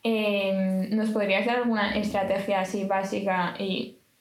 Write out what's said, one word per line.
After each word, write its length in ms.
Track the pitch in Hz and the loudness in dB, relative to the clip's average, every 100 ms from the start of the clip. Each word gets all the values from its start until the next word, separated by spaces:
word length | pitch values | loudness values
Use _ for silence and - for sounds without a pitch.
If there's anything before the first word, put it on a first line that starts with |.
eh, 840 | 233 226 214 202 196 190 190 190 185 | -2 0 0 0 0 0 0 0 0
¿nos 200 | 214 220 | 0 0
podrías 340 | 220 202 190 | 0 2 2
dar 120 | 233 247 | 2 2
alguna 360 | 240 220 202 214 | 2 2 2 0
estrategia 640 | 208 202 190 196 196 196 | 0 0 0 -2 0 0
así 220 | 190 208 196 | 0 -2 0
básica 680 | 190 190 208 190 185 175 - | 0 0 -2 0 0 0 -2
y 400 | 196 190 - - _ _ | -4 -2 -4 -10 _ _